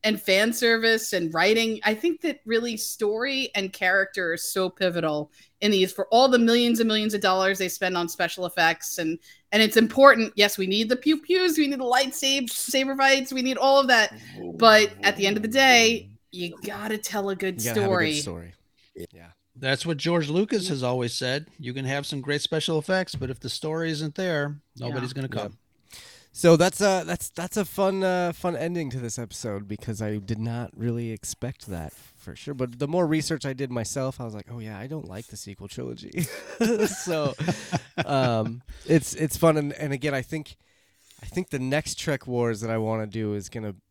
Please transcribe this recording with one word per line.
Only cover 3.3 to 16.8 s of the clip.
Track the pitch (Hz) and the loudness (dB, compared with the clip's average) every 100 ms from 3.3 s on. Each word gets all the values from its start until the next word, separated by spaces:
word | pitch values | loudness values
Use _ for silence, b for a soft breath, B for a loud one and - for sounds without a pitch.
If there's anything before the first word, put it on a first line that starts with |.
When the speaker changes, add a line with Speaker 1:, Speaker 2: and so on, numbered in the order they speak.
| 269 269 208 | -2 -2 -2
Speaker 1:
and | 190 | -4
character | - 185 190 190 196 175 | -2 0 2 0 -2 -4
are | 165 | -4
so | - 190 185 | -4 -2 -2
pivotal | - 185 175 160 151 151 b b _ | 0 -2 0 -2 -2 -6 b b _
in | 208 | 2
these, | 202 185 | 4 2
for | - - | 0 2
all | 226 269 | 6 6
the | 247 | 6
millions | 233 240 240 226 | 6 4 4 2
and | 226 | 2
millions | 214 214 | 2 0
of | 208 | 0
dollars | 196 185 190 190 | 2 2 2 0
they | 180 | -4
spend | - 185 180 | -2 -2 0
on | 175 | -4
special | - 175 - 180 | -2 -4 -2 -6
effects. | 180 165 165 - - | 2 2 2 -6 -4
And, | 160 165 b b b | -4 -6 b b b
and | 208 | 2
it's | 220 220 | 4 4
important. | 220 254 277 233 220 - | 4 10 10 10 2 2
Yes, | 202 - | 2 2
we | 190 | 0
need | 202 220 | 0 0
the | 247 | 0
pew | 294 311 | 2 0
pews, | - 370 370 311 | 2 2 2 2
we | 294 | 0
need | 277 | 0
the | 254 | 2
lightsaber, | 254 269 - 269 277 240 | 2 2 -2 0 0 -2
saber | - - 269 269 269 | -6 0 0 0 2
fights, | 269 269 262 | 4 4 2
we | 262 | -2
need | 254 247 | -2 2
all | 262 277 | 6 6
of | 269 | 6
that. | 240 208 - B B - 170 | 4 4 -2 B B -12 6
But | 226 214 208 - | 8 10 6 2
at | 196 202 | 0 2
the | 196 | 0
end | 214 | 0
of | |
the | 214 | 0
day, | 262 269 240 226 233 - 107 _ | 4 8 8 6 2 -6 -20 _
you | 180 170 170 208 | -10 -8 -8 -10
gotta | 202 | -8